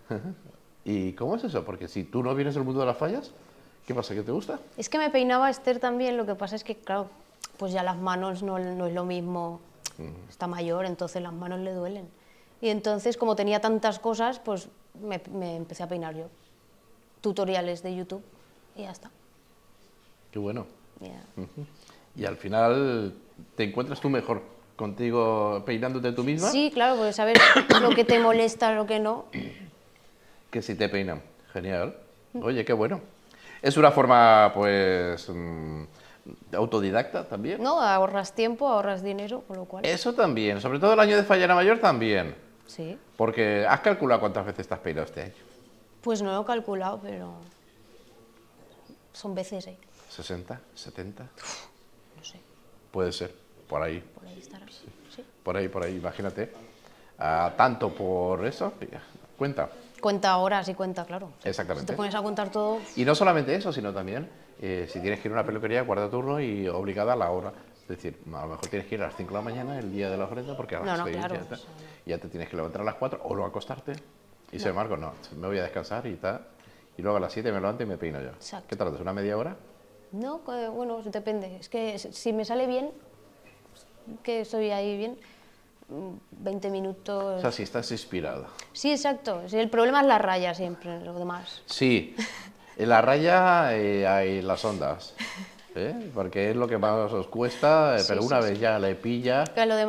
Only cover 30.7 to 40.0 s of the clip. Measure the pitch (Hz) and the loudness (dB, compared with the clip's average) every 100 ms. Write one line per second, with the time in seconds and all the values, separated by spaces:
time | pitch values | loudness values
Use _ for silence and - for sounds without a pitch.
30.7 | 92 101 101 95 78 - - - 95 92 | 0 0 0 -2 -6 -10 -20 -10 -6 -2
31.7 | 90 123 - - - - 240 117 127 110 | -2 -2 -6 -20 -20 -14 -6 -2 -2 0
32.7 | 113 107 185 - - - - - - 143 | 2 2 -2 -8 -20 -20 -20 -20 -2 2
33.7 | 147 151 143 127 120 117 110 104 98 101 | 8 10 10 8 10 12 12 10 6 4
34.7 | 98 95 92 87 82 - 87 85 82 78 | 6 4 4 2 -2 -6 -8 -6 -6 -6
35.7 | 78 78 - - - - - - 92 117 | -8 -12 -18 -20 -20 -18 -18 -6 -2 0
36.7 | 110 98 107 143 175 170 101 123 214 247 | 2 2 0 0 -6 -6 -6 -4 -2 0
37.7 | 330 226 190 190 196 185 - 226 233 277 | 2 4 4 2 0 -4 -2 -2 0 2
38.7 | 214 202 190 196 196 208 247 - 185 185 | 2 0 -2 -4 -6 -6 -10 -10 -12 -10
39.7 | 190 180 175 | -4 -2 0